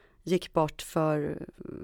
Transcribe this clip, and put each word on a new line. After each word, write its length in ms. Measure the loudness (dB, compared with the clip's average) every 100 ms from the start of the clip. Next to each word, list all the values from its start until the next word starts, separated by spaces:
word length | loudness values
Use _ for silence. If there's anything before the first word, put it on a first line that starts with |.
| -20 _
gick 300 | 0 0 2
bort 300 | 2 2 0
för, 640 | -4 0 2 2 0 -4 -10 -12 -12 -10